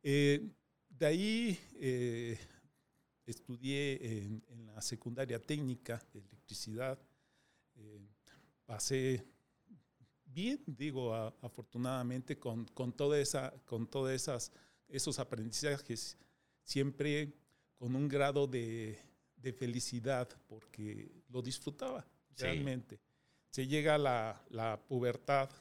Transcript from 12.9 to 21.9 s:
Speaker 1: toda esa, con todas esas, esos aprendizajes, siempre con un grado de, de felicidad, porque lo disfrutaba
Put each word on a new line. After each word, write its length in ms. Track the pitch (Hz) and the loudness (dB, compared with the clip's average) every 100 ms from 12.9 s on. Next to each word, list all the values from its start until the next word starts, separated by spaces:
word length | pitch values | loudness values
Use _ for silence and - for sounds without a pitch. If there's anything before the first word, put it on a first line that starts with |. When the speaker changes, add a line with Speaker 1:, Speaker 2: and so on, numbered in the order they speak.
Speaker 1:
toda 260 | 120 143 147 | 2 4 4
esa, 320 | 139 139 131 - - | 4 0 -2 -6 -6
con 220 | 113 113 | -4 -2
todas 280 | 135 131 131 | 0 2 0
esas, 360 | - 123 - - - _ _ | 0 -2 -4 -10 -20 _ _
esos 320 | 139 - 139 | -2 -2 -2
aprendizajes, 1000 | 127 113 110 107 147 139 - 113 - - - _ _ _ | -2 -2 -2 0 0 0 -2 -6 -6 -10 -20 _ _ _
siempre 680 | - 139 139 139 147 147 147 - _ _ _ _ | -4 2 2 2 0 0 -2 -8 _ _ _ _
con 200 | 123 131 | -2 2
un 120 | 143 | 2
grado 400 | 139 139 143 143 | 4 4 4 2
de, 520 | 123 113 117 107 101 - _ _ _ | 0 -2 -4 -6 -8 -14 _ _ _
de 160 | 127 | -8
felicidad, 720 | 117 123 120 - 120 117 131 123 - _ | -4 -2 -2 -2 -4 0 0 -2 -8 _
porque 640 | 110 - - 107 104 104 - _ | -20 -18 -10 -8 -8 -10 -18 _
lo 120 | 123 | -6
disfrutaba 640 | 120 127 - 143 262 | -4 -4 -6 -6 -6